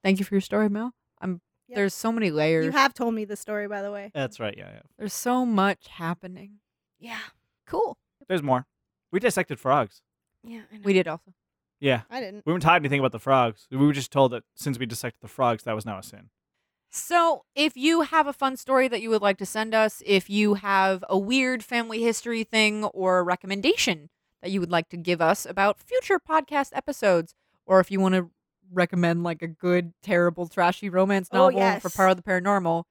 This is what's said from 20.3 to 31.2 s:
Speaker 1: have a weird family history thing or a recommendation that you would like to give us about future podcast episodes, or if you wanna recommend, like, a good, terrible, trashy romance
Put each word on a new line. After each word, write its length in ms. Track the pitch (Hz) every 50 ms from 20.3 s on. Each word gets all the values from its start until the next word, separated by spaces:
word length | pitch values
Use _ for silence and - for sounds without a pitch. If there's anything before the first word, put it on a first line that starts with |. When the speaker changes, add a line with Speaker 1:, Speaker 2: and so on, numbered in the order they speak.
| 202 208 208 208 202
Speaker 1:
have 480 | 196 202 202 196 190 190 190 190 185 185 -
a 80 | 190
weird 460 | 190 196 196 254 269 262 254 254 240 214
family 380 | - 240 240 226 226 220 226
history 420 | 233 233 220 - - 233 233 226 220
thing 400 | _ - 220 214 214 214 214 214
or 340 | - - 190 190 185 185 185
a 40 | 180
recommendation 840 | 175 180 - - 185 196 202 196 277 440 - - 254 180 156 147 160 _ _ _ _ _ _
that 100 | - 180
you 80 | 196 196
would 120 | 175 170
like 180 | 175 170 165 _
to 80 | -
give 240 | 175 160 175 175 160
us 240 | 170 160 196 - -
about 340 | - 185 196 196 208 202 _
future 400 | _ _ 480 508 - - 403 349
podcast 500 | _ - 311 320 277 - 294 285 277 - -
episodes, 600 | - - - 277 - - 202 185 170 165 - _ _ _ _ _ _ _
or 140 | - 190 190
if 100 | 180 -
you 80 | 196 190
wanna 260 | 190 185 185 185 180 165 _ _ _ _ _ _ _ 190 180
recommend, 500 | 180 175 170 - 175 175 170 170 170 170
like, 180 | 175 165 160
a 60 | -
good, 460 | 165 160 _ - 180 180 180 175 170 - _
terrible, 460 | - 202 202 175 175 175 165 180 175
trashy 420 | 165 - - 175 175 180 - - 202
romance 380 | 175 185 190 190 202 196